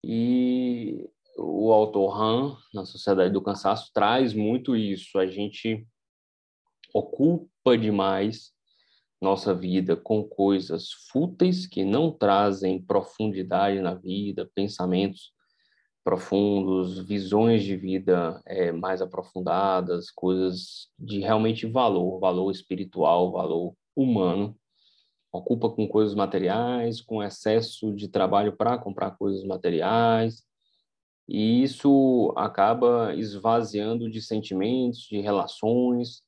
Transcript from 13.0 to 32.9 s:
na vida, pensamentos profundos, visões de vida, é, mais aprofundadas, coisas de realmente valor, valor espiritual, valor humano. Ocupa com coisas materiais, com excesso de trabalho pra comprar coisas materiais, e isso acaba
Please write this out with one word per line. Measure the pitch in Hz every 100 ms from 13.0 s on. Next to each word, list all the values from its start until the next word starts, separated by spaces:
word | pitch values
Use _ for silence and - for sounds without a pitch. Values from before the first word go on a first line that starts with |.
| - - 110 95 92 95 101 98
na | 92
vida, | 92 92 95 101 90 90 -
pensamentos | 101 - 90 92 98 92 - _ _ _ _ _ _ _
profundos, | - 92 92 98 104 101 95 95 92 90
visões | 92 104 95 104 113 113
de | 98 95
vida, | 92 95 92 90 85 80
é, | - 98 87
mais | 85 87 92
aprofundadas, | 92 92 90 95 92 87 98 92 90 87 85
coisas | - 92 92 92 90 - - - _
de | 117 101
realmente | 98 110 110 113
valor, | 113 123 120 95 90 92
valor | 95 92 95
espiritual, | 95 - 92 92 92 76 87 92
valor | 92 82 85 87 - _
humano. | - 131 110 92 90 104 117 _ _ _ _ _ _ _
Ocupa | 90 - 117 113
com | - 107
coisas | 107 107
materiais, | 104 98 95 90 104 120 247 117 117
com | - 110
excesso | 104 - 107 110 113 - 110
de | 101 101
trabalho | 101 95 101 104
pra | - 117 120
comprar | 101 98 95
coisas | - 101 98
materiais, | 95 92 90 85 85 113 117 113 113 113 _ _ _ _ _ _ _ _ -
e | - 110 120
isso | 135 131 143 139 135 123 104 -
acaba | 104 - 98 120 123